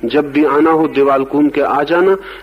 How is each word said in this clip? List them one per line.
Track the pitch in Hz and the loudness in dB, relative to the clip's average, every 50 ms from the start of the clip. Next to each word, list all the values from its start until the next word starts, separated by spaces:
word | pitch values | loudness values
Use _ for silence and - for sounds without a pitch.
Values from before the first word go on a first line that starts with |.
| - | -8
जब | 117 123 147 147 143 | -2 -2 -2 -2 0
भी | 135 147 156 | 0 0 0
आना | 139 135 147 156 160 | 2 2 2 2 2
हो | 160 156 160 147 | 2 2 0 0
दीवाल | 127 135 135 139 139 135 135 | 0 0 2 2 2 0 -2
कूम | 131 - 143 147 147 | -2 0 0 0 0
के | - 147 | 0 0
आ | 139 - 123 139 147 | -2 0 0 -2 -2
जाना, | 143 170 175 180 190 190 190 - - - - | 0 0 2 2 2 2 0 -4 -12 -18 -18